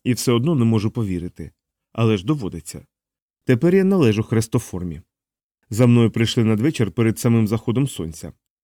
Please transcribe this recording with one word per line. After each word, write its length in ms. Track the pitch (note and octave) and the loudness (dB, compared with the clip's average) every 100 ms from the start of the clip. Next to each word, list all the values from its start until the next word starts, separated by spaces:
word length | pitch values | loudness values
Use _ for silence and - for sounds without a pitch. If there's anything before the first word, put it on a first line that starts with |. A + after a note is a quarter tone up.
і 100 | A#2+ | -4
все 180 | A#2 - | -2 0
одно 240 | A#2 C#3+ D3+ | 0 2 2
не 100 | A2+ | 2
можу 260 | A2+ G#2 | 2 -2
повірити. 600 | B2 G#2 F2+ F2 - D2+ - _ _ _ | -4 -4 -4 -8 -12 -18 -20 _ _ _
Але 240 | - A#2 G#2 | -2 0 0
ж 80 | G#2 | -2
доводиться. 600 | D3+ F#2 E2+ - C#2+ - _ _ _ _ _ - | -4 -4 -10 -12 -16 -18 _ _ _ _ _ 0
Тепер 300 | A#2+ E3+ F#3+ | 2 4 4
я 80 | |
належу 400 | F#3+ G3 A#2+ G#2 | 4 4 4 2
Хрестоформі. 800 | - A2+ - B2 - F#2 F2 D#2 - _ _ _ _ _ _ | 0 -2 0 -4 -4 -8 -10 -10 -16 _ _ _ _ _ _
За 180 | G#2 B2 | 2 4
мною 240 | A#2+ A2+ | 4 4
прийшли 320 | A2 A2+ - | 0 0 0
надвечір 480 | A2 G#2+ C#3+ D#3 G2+ | 0 0 0 -2 -2
перед 280 | - A2+ G#2 | 0 -2 0
самим 280 | B2 A#2 G#2 | 2 2 2
заходом 400 | A2 - A#2 C#3 | -2 -2 -2 -2
сонця. 460 | - E2 D#2 D#2 - _ _ | -4 -10 -12 -16 -18 _ _